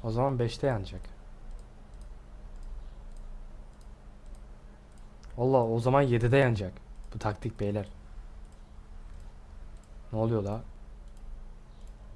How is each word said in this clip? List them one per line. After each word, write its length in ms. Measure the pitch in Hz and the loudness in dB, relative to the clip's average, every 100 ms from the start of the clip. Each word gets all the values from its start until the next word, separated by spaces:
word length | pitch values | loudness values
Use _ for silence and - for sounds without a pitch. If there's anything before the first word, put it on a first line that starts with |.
O 80 | 117 | 2
zaman 280 | 110 135 127 | 4 4 4
beşte 280 | 117 - 139 | 2 4 2
yanacak. 340 | 113 92 - - - - - - - - - - - - - - - - - - - - - - - - - - - - - - - - - - - - - - - - - - - - 117 | 2 -2 -8 -10 -12 -14 -12 -10 -10 -12 -16 -16 -14 -12 -12 -14 -14 -12 -10 -8 -8 -8 -12 -12 -10 -10 -10 -12 -12 -14 -16 -16 -16 -16 -16 -14 -14 -14 -16 -16 -18 -18 -16 -16 -16 -10 2
Allah, 260 | 123 131 | 8 8
o 160 | 117 113 | 8 6
zaman 220 | 120 135 | 8 8
yedide 360 | 139 120 117 135 | 8 8 8 10
yanacak. 360 | 131 107 95 - - - - | 8 6 0 -4 -12 -12 -8
Bu 60 | 113 | -2
taktik 400 | 107 101 117 - | -2 0 -4 0
beyler. 280 | 101 104 98 - - - - - - - - - - - - - - - - - - - - - - | 2 2 -2 -10 -12 -12 -12 -14 -14 -16 -16 -16 -14 -12 -12 -12 -12 -14 -14 -12 -12 -14 -14 -16 -4
Ne 60 | 110 | 2
oluyor 240 | 113 113 | 4 4
la? 180 | 98 110 - - - - - - - - - - - - - - - | 2 -2 -6 -12 -14 -14 -14 -12 -10 -10 -10 -14 -16 -14 -14 -14 -14